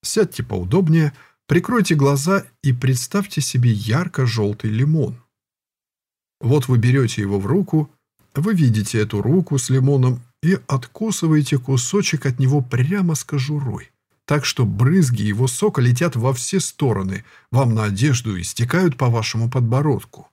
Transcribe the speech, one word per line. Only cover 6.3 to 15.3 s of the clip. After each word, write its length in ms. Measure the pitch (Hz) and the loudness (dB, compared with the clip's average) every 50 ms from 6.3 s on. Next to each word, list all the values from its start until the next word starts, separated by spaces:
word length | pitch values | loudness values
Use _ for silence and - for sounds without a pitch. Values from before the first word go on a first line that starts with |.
| _ _ - | _ _ -2
Вот 240 | 113 131 151 123 - | 2 2 2 2 2
вы 100 | 127 123 | 2 2
берете 440 | 107 123 127 139 131 107 - - | 4 4 4 4 2 0 0 -2
его 180 | 104 98 101 101 | -2 -2 -2 -2
в 60 | 98 | -2
руку, 440 | 101 139 196 190 - - 156 151 - _ _ _ _ _ _ _ _ _ | 0 0 0 0 0 0 -2 -2 -2 _ _ _ _ _ _ _ _ _
вы 180 | 135 151 208 226 | -4 -2 0 2
видите 460 | 180 156 127 110 107 101 - - 113 | 4 4 4 2 2 -2 -2 -2 -2
эту 220 | 107 107 - 104 | -2 0 -2 -2
руку 360 | 95 113 147 190 175 - 147 135 | 0 2 2 2 2 0 -2 -4
с 120 | - - | -2 0
лимоном 520 | 131 131 127 139 143 135 127 127 127 123 - _ _ _ | 0 2 2 2 2 4 2 2 0 -2 -8 _ _ _
и 180 | - 160 190 190 - _ | 0 0 0 0 -2 _
откусываете 880 | 143 131 123 - _ - 214 220 202 - - 160 156 151 147 - - 135 | -4 -4 -4 -8 _ -6 -4 -4 -4 -2 0 2 2 2 2 2 -2 -2
кусочек 680 | 123 - 139 127 - - - 202 196 - - 147 - | 0 0 -2 0 0 0 0 0 0 0 -2 -2 -2
от 120 | 139 127 - | -4 -2 0
него 220 | 139 127 139 147 | 0 2 2 2
прямо 560 | 131 - - 120 127 147 190 208 190 170 160 | 0 0 0 0 0 0 0 0 0 0 0
с 80 | 139 - | -2 -4
кожурой, 680 | - - 143 127 139 151 147 139 123 - - - _ _ _ _ _ _ _ _ | -4 -4 -4 -4 -2 -4 -6 -4 -6 -8 -10 -12 _ _ _ _ _ _ _ _
так 180 | - 143 151 139 | -2 -2 0 0
что 220 | - - - 123 | -2 -2 0 0
брызги 560 | 104 - 98 120 131 165 196 170 127 120 107 | 0 2 2 2 4 4 4 4 4 2 0
его 260 | 104 104 | 0 -2